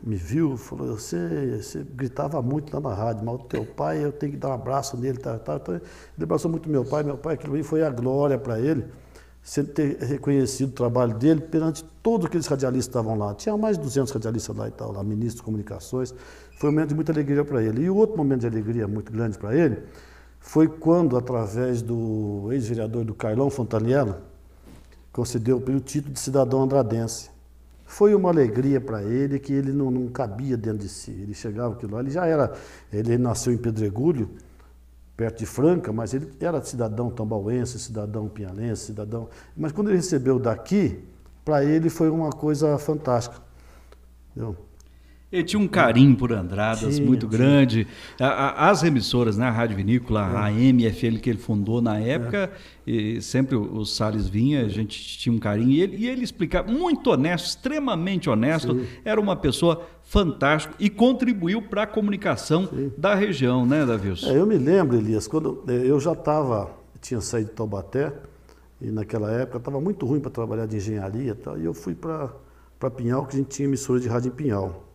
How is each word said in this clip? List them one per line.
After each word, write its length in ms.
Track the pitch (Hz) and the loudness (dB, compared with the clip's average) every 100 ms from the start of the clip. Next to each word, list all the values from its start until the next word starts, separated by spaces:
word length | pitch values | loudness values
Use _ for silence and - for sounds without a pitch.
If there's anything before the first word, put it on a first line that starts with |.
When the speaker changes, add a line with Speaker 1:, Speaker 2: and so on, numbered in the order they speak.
Speaker 1:
me 120 | 120 | -4
viu, 440 | 101 80 131 160 123 | -6 -2 0 0 -2
falou, 400 | - - 131 107 | -10 -8 -8 -8
"Você, 600 | - 170 170 156 131 117 | -6 -6 -4 -4 -4 -6
você 200 | - 156 | -8 -10
gritava 600 | 139 127 135 - 147 151 | -10 -8 -8 -4 -4 -4
muito 320 | 120 147 147 | -2 -4 -4
lá 60 | 175 | -6
na 140 | 151 | -6
rádio, 300 | 95 113 110 | -4 -4 -2
mas 120 | 113 123 | -6 -6
o 20 | |
teu 260 | 131 - | -6 -6
pai, 400 | 113 - 147 156 | -6 -4 -4 -2
eu 80 | 147 | -4
tenho 200 | 143 147 | -4 -6
que 60 | 143 | -6
dar 120 | 139 | -6
um 20 | |
abraço 420 | 127 117 135 131 123 | -6 -2 -4 -4 -6
nele", 200 | 127 123 | -4 -4
tal, 220 | 127 113 | -6 -8
tal. 180 | - 147 | -6 -8
Então, 180 | 143 | -6
ele 80 | 175 - - - - | -8 -8 -20 -20 -8
abraçou 300 | 160 156 165 | -2 0 0
muito 180 | 165 160 | -4 0
meu 160 | 143 | 0
pai, 180 | 127 151 | 0 -2
meu 140 | 147 135 | -2 -4
pai, 180 | 160 | -4
aquilo 200 | 156 147 | -6 -4
aí 80 | 143 | -4
foi 200 | 156 160 | -2 0
a 60 | 156 | 0
glória 480 | 120 123 135 143 131 | 0 0 2 2 0
pra 240 | 120 110 | -2 -2
ele, 240 | 131 156 - - - - - - | 0 0 -2 -12 -20 -20 -20 -20
sempre 300 | - - 143 | -6 -4 -2
ter 260 | - 147 - | 0 -2 -2
reconhecido 680 | 127 139 143 139 131 - 135 | -4 -4 2 2 2 0 -4
o 40 | |
trabalho 420 | - 120 120 120 | 0 0 2 0
dele 260 | 110 139 160 | 2 4 4
perante 420 | - 160 160 151 - - | 2 0 0 -4 -10 -4
todos 240 | 226 226 175 | 0 2 0
aqueles 200 | 175 151 | -2 -2
radialistas 400 | 139 131 127 113 | 0 0 0 -2
que 60 | 123 | -2
estavam 180 | 110 110 | -2 -2
lá. 180 | 104 | -2
Tinha 220 | 101 - 214 | -4 -4 0
mais 220 | 220 190 | 0 0
de 60 | |
duzentos 280 | 147 135 127 | 0 -2 -2
radialistas 420 | 117 110 110 107 | -2 -4 -4 -6
lá 140 | 107 107 | -6 -8
e 40 | |
tal, 200 | 107 110 | -8 -10
lá, 100 | 101 | -6
ministros 340 | 101 107 117 117 | -4 -2 -4 -6
de 60 | |
comunicações. 720 | - 107 104 98 - 127 127 - - - - - | -6 -6 -6 -12 -6 -6 -6 -8 -20 -20 -20 -2
Foi 100 | 151 | 2
um 40 | |
momento 180 | 151 151 | 2 2
de 40 | |
muita 160 | 147 156 | -2 0
alegria 340 | 156 143 143 | 0 2 0
pra 180 | 143 135 | 2 0
ele. 200 | 110 110 | 0 0
E 80 | 165 | 0
o 60 | 196 | 4
outro 200 | 214 170 | 2 2
momento 240 | 143 131 | 0 2
de 60 | 117 | 0
alegria 400 | 117 107 117 104 | -2 -2 -2 -2
muito 240 | 104 98 | -4 -6
grande 280 | 110 113 101 | -4 -4 -4
pra 180 | 101 131 | -2 2
ele 220 | 165 107 - - - - - - | 2 2 -8 -20 -20 -20 -20 -20
foi 300 | - 156 160 | -2 2 2
quando, 480 | 156 160 175 165 123 | 2 2 4 4 2
através 680 | 123 123 107 107 127 123 | 0 -2 -2 -2 -2 -2
do 680 | 117 117 113 110 104 104 101 | -2 -4 -2 -2 -2 -4 -4
ex-vereador 520 | 135 113 117 110 117 | -2 -2 -4 -4 -4
do 100 | 113 | -4
Carlão 360 | 104 113 110 139 | -4 -2 0 0
Fontaniello, 680 | 135 107 113 110 135 120 90 - - - - - - - - - | 0 -2 0 2 2 0 -4 -12 -20 -20 -20 -20 -20 -20 -20 -14
concedeu 480 | - 120 123 110 127 | -6 -4 -2 2 0
pelo 180 | 131 135 | 2 -2
título 340 | 131 147 143 | -2 -6 -6
de 80 | 131 | -8
cidadão 420 | - 135 127 131 | -2 2 2 2
andradense. 680 | 135 139 117 117 113 - - - - - - - | 4 2 2 0 -2 -6 -14 -20 -20 -20 -20 -20
Foi 300 | - - 208 | -20 4 6
uma 160 | 202 185 | 6 6
alegria 500 | 165 123 107 135 139 | 6 4 4 2 2
pra 220 | - 110 | 0 -6
ele 360 | 101 123 143 139 | -2 0 0 -2
que 140 | 139 | -2
ele 200 | 139 135 | -2 0
não, 180 | 139 135 | 0 0
não 180 | 127 123 | 0 -2
cabia 480 | 123 123 101 139 123 | -4 -6 -4 -4 -2
dentro 220 | 110 107 | -2 -4
de 100 | 98 | -6
si. 220 | - - | -12 -12
Ele 240 | 98 101 | -12 -10
chegava 400 | 101 113 104 120 | -8 -8 -4 -4
aquilo 200 | 104 104 | -6 -8
lá, 60 | 107 | -6
ele 100 | 135 | -4
já 160 | 151 175 | 0 2
era, 260 | 156 123 - - - - | 4 2 -2 -16 -20 -8
ele 240 | 104 117 117 | -4 2 2
nasceu 340 | 123 113 123 | 2 0 0
em 40 | 117 | 0
Pedregulho, 720 | 117 107 107 101 147 147 104 - - - - - - - - - | 0 -2 -2 0 0 2 -2 -8 -20 -20 -20 -20 -20 -20 -20 -4
perto 220 | 113 110 | -4 -4
de 80 | 110 | -8
Franca, 460 | - 147 180 - | 2 4 4 0
mas 200 | 110 110 | -4 -4
ele 140 | 131 156 - | -6 -6 -6
era 200 | 170 156 | -4 -4
cidadão 480 | 117 123 113 110 120 | -4 -4 -4 -2 -4
tambauense, 680 | 120 107 110 98 123 117 113 | -4 -4 -2 -2 -2 -2 -6
cidadão 500 | - 110 104 107 107 | -10 -8 -6 -6 -8
pialense, 580 | 104 98 95 117 107 - | -8 -10 -6 -6 -6 -8
cidadão. 420 | 107 107 117 113 - - - | -10 -8 -8 -10 -16 -20 -6
Mas 140 | 151 | -6
quando 180 | 151 208 | -2 2
ele 100 | 185 | 2
recebeu 420 | 165 147 127 131 | 2 0 4 2
daqui, 580 | 113 107 - 202 156 85 - - - - | 2 -2 0 2 2 -2 -12 -20 -20 -12
pra 200 | - 151 | 0 2
ele 240 | 139 156 165 | 4 4 2
foi 220 | 160 160 | 2 2
uma 200 | 160 160 | 2 -2
coisa 460 | 147 151 147 156 143 | -2 0 2 2 2
fantástica. 580 | 147 151 147 120 - - - - - - - - - - - | 0 -2 2 0 0 -12 -20 -20 -20 -20 -20 -20 -20 -20 -18
Entendeu? 240 | - 117 90 - - - - - - - | -10 -8 -8 -14 -20 -20 -20 -20 -20 -6
Speaker 2:
Ele 100 | 180 | -2
tinha 160 | 175 208 | 0 2
um 80 | 196 | 2
carinho 480 | - 127 117 139 | 4 6 10 10
por 180 | 123 123 | 8 4
Andradas 600 | 113 87 95 107 113 110 | -2 -2 -2 0 0 0
Speaker 1:
Tinha, 100 | 143 | 2
Speaker 2:
muito 220 | 143 127 110 | 4 4 2
Speaker 1:
tinha. 120 | 110 | 4
Speaker 2:
grande. 500 | 131 143 131 113 104 - - - | 6 8 6 4 0 -6 -18 -2
A, 60 | 127 | 0
a, 440 | 117 139 - 160 | 2 0 4 4
as 140 | 202 | 6
emissoras, 520 | 165 135 101 123 117 101 | 4 2 2 2 2 2
né? 100 | 123 | 0
A 40 | |
Rádio 260 | 113 117 98 | 2 0 0
Vinícola, 540 | 98 123 123 107 98 | 2 2 2 0 0
Speaker 1:
É. 40 | 98 | 0
Speaker 2:
a 160 | 104 | 0
M 340 | 107 131 127 113 | 4 6 8 4
F 200 | - 117 | 2 0
L 100 | 110 | 0
que 100 | 120 | 0
ele 120 | 110 | -2
fundou 420 | - 107 101 117 | 0 0 2 2
na 160 | 117 107 | 2 0
época, 540 | 110 151 120 202 190 - - - - | 0 -2 -2 -2 -4 -6 -20 -16 -4
Speaker 1:
É. 40 | |
Speaker 2:
e 300 | 117 107 113 | -2 0 -4
sempre 360 | 104 127 135 123 | -2 0 2 0
o, 220 | 104 110 | 0 -4
o 60 | |
Salles 440 | 104 - 110 110 95 | -4 -2 -2 0 -2
vinha, 360 | 101 123 147 | 2 2 2
a 40 | 110 | 0
gente 280 | 95 107 - - - | -2 -4 -6 -12 -6
tinha 160 | - | -2
um 40 | 117 | 0
carinho. 320 | 107 104 120 | 0 2 4
E 80 | 139 | 4
ele, 160 | 190 196 | 2 0
e 120 | 233 | -4
ele 140 | 262 | -4
explicava, 480 | 247 - 165 180 185 | -6 -4 -2 0 0
muito 400 | 247 359 311 262 | 0 0 0 2
honesto, 360 | 151 147 175 - | 4 2 0 -4
extremamente 840 | - 262 302 277 185 175 190 156 | -6 -4 -2 -2 -2 0 -2 2
honesto. 460 | 110 123 160 123 123 | 2 2 0 0 -2
Speaker 1:
Sim. 100 | 123 - | -2 -8
Speaker 2:
Era 160 | - 214 | -2 0
uma 140 | 202 | 0
pessoa 480 | 180 151 117 170 165 - - | 0 0 2 2 2 -4 -20
fantástica 680 | - 202 180 - 139 156 - - | 0 2 2 2 2 2 0 -2
e 100 | 202 | -2
contribuiu 720 | 208 240 254 247 214 170 214 | 4 4 6 2 2 0 -2
pra 220 | 233 208 | -2 -2
comunicação 840 | 214 - 208 202 185 127 - 151 147 | -2 0 0 0 0 -2 2 2 2
Speaker 1:
Sim. 240 | 131 139 - | -2 -4 0
Speaker 2:
da 200 | 147 202 | 2 4
região, 500 | 214 151 123 127 123 | 2 2 2 4 4
né, 180 | 139 | 4
Davilson? 460 | 127 113 98 90 - | 4 2 0 -2 2
Speaker 1:
É, 80 | 139 | 4
eu 80 | 202 | 6
me 100 | 202 | 4
lembro, 400 | 131 190 156 120 | 4 4 6 4
Elias, 300 | 107 107 - | 2 0 0
quando, 380 | 156 156 - - | -2 -2 -4 -2
é, 60 | |
eu 260 | 123 127 143 | 0 4 4
já 160 | 151 | 2
tava, 560 | 160 - 151 139 110 98 - - - | -2 0 0 2 0 -2 -12 -20 -20
tinha 200 | - 120 | -6 -6
saído 300 | - 120 110 | -2 -4 -4
de 60 | - | -6
Taubaté, 560 | 110 101 92 131 147 143 - - - - - - | -6 -6 -4 -4 -4 -6 -16 -20 -20 -20 -20 -12
e 80 | 120 | -6
naquela 440 | 110 104 117 104 | -6 -4 -4 -2
época 260 | 113 127 127 | -2 -2 -6
tava 220 | 123 139 | -6 -4
muito 260 | 170 196 120 | -4 -2 -2
ruim 140 | 147 | -2
pra 100 | 127 | -2
trabalhar 360 | 113 113 110 110 | -6 -4 -4 -4
de 100 | 107 | -4
engenharia 560 | 98 107 95 110 135 | -4 -4 -4 -4 -6
e 20 | |
tal, 240 | 104 - 151 | -6 -8 -6
e 60 | |
eu 100 | 165 | -6
fui 220 | 156 - 165 | -6 -8 -8
pra, 340 | 165 160 135 - - - - - | -6 -6 -8 -12 -20 -20 -20 -6
pra 100 | 131 | -6
Pinhal, 380 | 123 117 131 147 | -2 -2 -2 -2
que 80 | |
a 40 | 135 | -4
gente 80 | 135 | -4
tinha 180 | - 139 | -2 -2
emissora 320 | 131 - 123 | -2 2 0
de 80 | 123 | 2
rádio 220 | 120 123 | 0 -2
em 40 | |
Pinhal. 500 | 123 147 101 95 90 - | -2 -2 0 -2 -6 -16